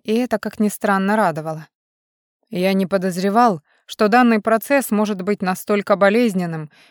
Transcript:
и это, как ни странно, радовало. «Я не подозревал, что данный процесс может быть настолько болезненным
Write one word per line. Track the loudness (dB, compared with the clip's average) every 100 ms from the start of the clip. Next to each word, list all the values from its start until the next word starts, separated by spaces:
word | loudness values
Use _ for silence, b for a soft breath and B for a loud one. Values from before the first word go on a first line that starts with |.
и | -4
это, | -2 -2 -4
как | -6 -2
ни | -2
странно, | -2 -2 0 0 2
радовало. | 0 -2 -6 -10 -12 _ _ _ _ _ _ _ _
«Я | -2 0
не | 0 0
подозревал, | -2 -2 -2 0 2 2 2 _ _ -12
что | -2 2
данный | 4 4 4
процесс | 2 -2 0 -2 0
может | -2 -2 -4
быть | -4 -4
настолько | -4 -4 -2 -2 0 2
болезненным | 2 2 0 -2 -4 -8 -12 b b